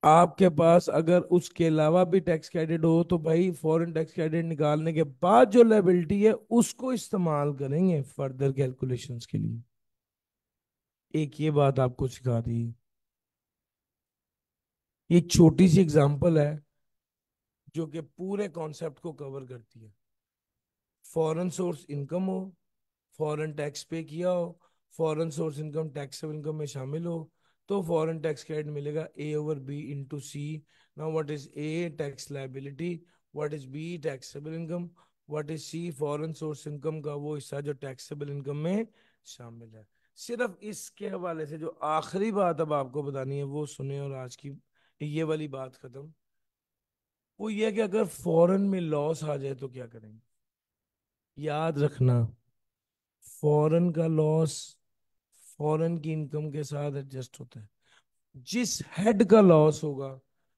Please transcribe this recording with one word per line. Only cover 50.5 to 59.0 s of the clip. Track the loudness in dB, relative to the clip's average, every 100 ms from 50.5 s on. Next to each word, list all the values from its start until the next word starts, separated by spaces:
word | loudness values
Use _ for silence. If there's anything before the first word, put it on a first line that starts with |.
| _ _ _ _ _ _ _ _ -10
याद | -6 -4 -2 0
रखना, | 0 2 2 4 0 -4 _ _ _ _ _ _ _ _ -20 -4
फॉरेन | 2 4 4 2 2
का | 0 0
लॉस | 2 2 2 0 -2 -14 _ _ _ _ _ _ _ -20 _
फॉरेन | -2 0 0 -2
की | -4
इनकम | -6 -4 -6 -6
के | -8
साथ | -8 -6 -6 -6
एडजस्ट | -10 -12 -14 -14
होता | -18 -18
है। | -20 _ _ _ _ _ _ -20
जिस | -8 -4 -4 -4 -10
हेड | -2